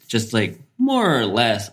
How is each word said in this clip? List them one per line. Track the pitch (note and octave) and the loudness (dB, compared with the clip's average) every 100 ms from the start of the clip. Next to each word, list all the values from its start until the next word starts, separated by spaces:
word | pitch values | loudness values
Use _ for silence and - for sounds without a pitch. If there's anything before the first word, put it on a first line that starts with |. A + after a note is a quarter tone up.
| - | -4
just, | A#2 A2+ | -4 -2
like, | A2+ F#2 - - - | -2 -2 -6 -16 -2
more | C4+ B3+ G3 C3 | 0 2 2 2
or | G#2 | 0
less | A2+ A#2 G#2 - | 2 2 0 -4